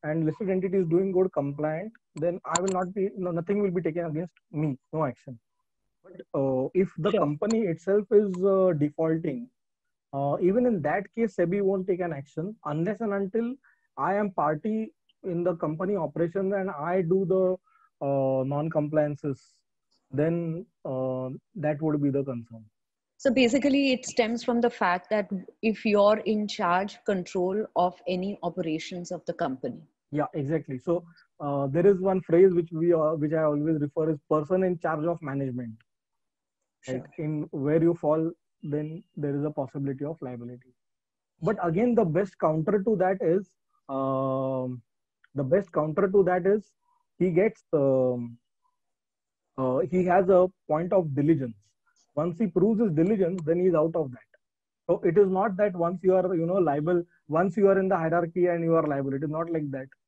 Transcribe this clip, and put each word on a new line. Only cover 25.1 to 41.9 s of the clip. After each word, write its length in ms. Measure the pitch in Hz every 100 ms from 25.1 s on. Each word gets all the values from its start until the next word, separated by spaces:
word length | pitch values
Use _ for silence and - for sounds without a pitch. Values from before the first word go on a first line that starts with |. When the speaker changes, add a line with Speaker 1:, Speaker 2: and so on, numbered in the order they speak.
| 214 202 190 - _
Speaker 2:
if 240 | 220 208 226
you're 320 | 202 202 220
in 280 | 226 214 208
charge, 520 | - 185 175 202 - -
control 600 | 196 175 196 180 196 220
of 200 | - 180 180 -
any 320 | 185 190 202
operations 680 | 175 170 165 156 - 180 175
of 140 | 175
the 80 | -
company. 480 | 165 160 131 131 - 160 _ _
Speaker 1:
Yeah, 140 | 147 143
exactly. 440 | 160 139 160 165 127
So, 260 | 175 170 170 _ _ _
uh, 260 | 143 143 139
there 200 | 143 185
is 140 | 190
one 200 | 190 185
phrase 340 | - 170 190
which 160 | 175 165
we, 200 | 160 170
uh, 220 | 170 156
which 180 | 160 147
I 100 | 160
always 380 | 156 147 151 156
refer 300 | 147 - 160
is 80 | 151 _
person 320 | 156 147 185
in 160 | 185 175
charge 260 | 165 156
of 160 | 160 170
management. 540 | 151 139 135 123 120 110 _ _ _ _ _ _ _ _ _ _ -
Right? 140 | 127 139 -
Speaker 2:
Sure. 80 |
Speaker 1:
In 240 | 151 151 156
where 320 | 160 139 160
you 120 | 165
fall, 360 | 165 151 156 160 - _ _
then 400 | 151 147 151 160 - -
there 200 | 147 143
is 80 |
a 60 | 151
possibility 540 | 151 131 - 139 135
of 120 | 143 165
liability. 520 | 131 123 120 123 127 _ _ _ _ _ _ _
But 140 | 165 208
again, 320 | 175 165 240